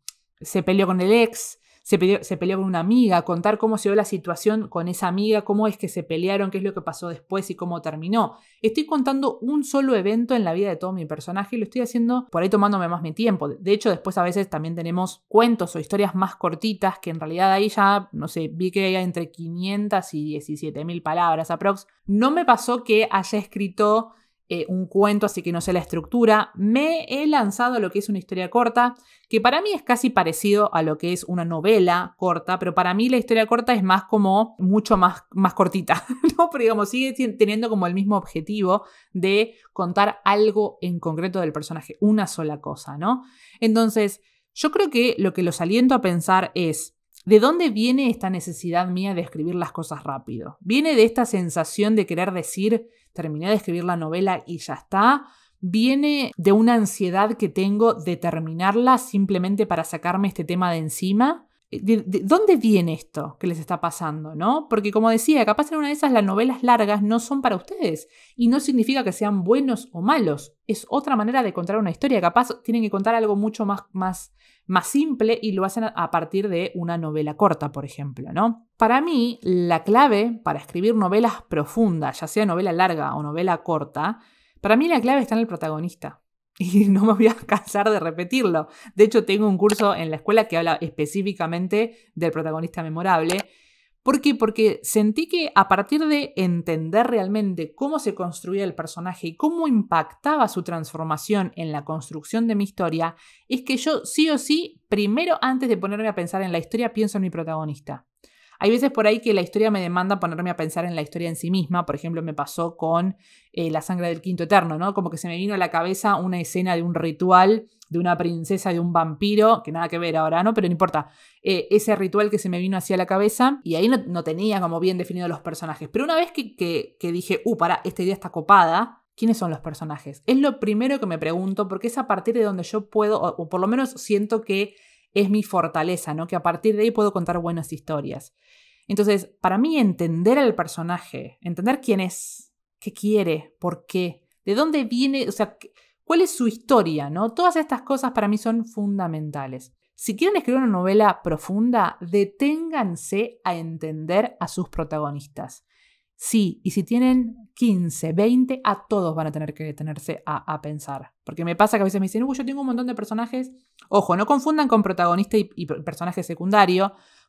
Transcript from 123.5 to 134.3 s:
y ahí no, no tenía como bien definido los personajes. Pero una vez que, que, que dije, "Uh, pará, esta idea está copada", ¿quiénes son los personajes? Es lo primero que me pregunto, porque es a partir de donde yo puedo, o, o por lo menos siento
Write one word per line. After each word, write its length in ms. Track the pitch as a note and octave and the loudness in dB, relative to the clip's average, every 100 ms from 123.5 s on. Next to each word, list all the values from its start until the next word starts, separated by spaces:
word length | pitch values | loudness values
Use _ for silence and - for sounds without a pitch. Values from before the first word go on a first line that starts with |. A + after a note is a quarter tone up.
| C#4+ | 2
y 100 | E3 | -2
ahí 140 | D#3+ A3 | 0 2
no, 100 | B3+ - | 2 -2
no 160 | F3 | -6
tenía 380 | E3 E3 G#3+ G3 | -4 -2 -2 0
como 180 | E3+ E3 | -2 -2
bien 200 | F#3 F3+ | -2 -2
definido 280 | F3 F3+ F3 | -4 -6 -6
los 140 | D#3 | -6
personajes. 480 | E3+ D#3+ D#3+ D3 D3+ | -10 -10 -10 -10 -6
Pero 120 | A3 | -4
una 100 | D4+ | 0
vez 160 | D#4+ E4+ | 0 0
que, 240 | - A3+ | -4 -10
que, 420 | - F3 D#3+ - _ | -6 -4 -4 -6 _
que 100 | F3 | -6
dije, 320 | F3 - F#3+ | -4 -2 -2
"Uh, 120 | A#3+ - | -2 0
pará, 240 | E3+ E3+ | 0 0
esta 200 | F#3 - | -4 -4
idea 100 | F#3 | -2
está 160 | F#3+ F3+ | -4 -6
copada", 760 | E3 D3 G3 E3 F3 A3+ - _ - | -4 4 6 6 2 -2 -8 _ -2
¿quiénes 200 | A3+ A3+ | 0 0
son 140 | F3 | -2
los 100 | D3+ | -6
personajes? 640 | D#3+ D3+ D#3 C#3+ C#3 C#3+ - | -8 -10 -10 -12 -14 -8 0
Es 120 | C4 | 2
lo 220 | C#4+ C#4 | 2 0
primero 400 | G#3 G#3+ C4 C4+ | -2 0 0 -2
que 60 | G3+ | -4
me 120 | D#3+ | -4
pregunto, 480 | D#3+ F3 F#3+ G3 F#3+ | -4 -2 -4 -4 -4
porque 220 | F#3+ A#3 | -4 -6
es 100 | C4 | -4
a 80 | A3+ | -2
partir 280 | G3+ A3+ | -2 0
de 100 | A3+ | 0
donde 180 | G#3 F#3 | 0 -2
yo 260 | F3 G#3+ G3+ | -6 -6 -4
puedo, 320 | G#3+ G#3 G#3+ | 0 2 2
o, 80 | E3+ - | 0 -4
o 120 | D#3+ | -4
por 120 | F3+ | -2
lo 60 | G#3 | 0
menos 240 | B3+ C4 | 0 -2
siento 520 | - - G3+ G#3 | -6 -2 -2 0